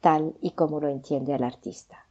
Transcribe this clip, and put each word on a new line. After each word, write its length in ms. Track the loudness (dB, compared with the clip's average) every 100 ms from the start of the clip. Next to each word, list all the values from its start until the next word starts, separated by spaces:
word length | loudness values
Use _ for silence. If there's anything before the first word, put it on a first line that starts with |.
tal 340 | 4 4 0 -4
y 120 | -6
como 280 | 0 0 0
lo 80 | -2
entiende 460 | -4 -4 -4 -2
el 100 | -2
artista. 640 | -2 -4 -12 -14 -18 -20 _